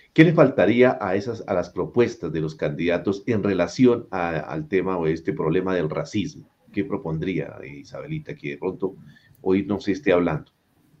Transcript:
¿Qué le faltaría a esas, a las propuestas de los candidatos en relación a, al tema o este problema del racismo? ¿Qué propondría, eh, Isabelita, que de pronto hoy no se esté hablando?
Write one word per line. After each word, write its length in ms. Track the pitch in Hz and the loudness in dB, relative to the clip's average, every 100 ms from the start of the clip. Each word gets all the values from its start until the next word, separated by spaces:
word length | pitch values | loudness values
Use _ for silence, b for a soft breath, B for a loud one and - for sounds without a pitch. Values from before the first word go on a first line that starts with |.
| B | B
¿Qué 100 | - | 6
le 80 | 170 | 6
faltaría 680 | 165 131 - 95 120 127 - | 8 4 6 4 6 6 4
a 160 | 101 98 | -2 -2
esas, 260 | 104 - - | -4 -8 -2
a 80 | |
las 160 | 90 85 | -2 -2
propuestas 640 | 92 80 120 113 - 82 | -6 -2 2 2 0 -6
de 80 | 80 | -4
los 160 | 78 - | -4 -4
candidatos 680 | 78 73 85 87 104 98 - | -4 -2 0 0 0 -4 -2
en 160 | 110 | 0
relación 640 | 101 92 87 - 127 120 - | 0 0 0 4 4 4 -2
a, 260 | 95 85 78 | -4 -2 -4
al 320 | - 80 156 | -6 -8 -2
tema 280 | 95 92 90 | -2 0 -2
o 100 | 80 | -2
este 260 | 80 - | -2 -4
problema 420 | 80 80 92 95 90 | -4 0 0 0 -2
del 140 | 78 | -2
racismo? 600 | 78 76 107 80 - - _ _ | -4 -4 -4 -4 -10 -20 _ _
¿Qué 140 | 101 95 | -6 -4
propondría, 720 | 101 82 78 87 78 73 71 | -6 -6 -4 -4 -4 -6 -12
eh, 180 | 67 71 | -16 -18
Isabelita, 540 | - 67 71 78 - | -16 -14 -8 -10 -10
que 180 | - 71 | -12 -12
de 60 | 71 | -6
pronto 380 | 90 87 95 - B B B _ | -8 -4 -8 -8 B B B _
hoy 240 | 95 95 98 | 0 0 0
no 160 | 98 | -4
se 100 | 101 | -2
esté 220 | 92 98 | -2 2
hablando? 360 | 87 85 76 - _ _ _ _ _ | 2 2 -4 -8 _ _ _ _ _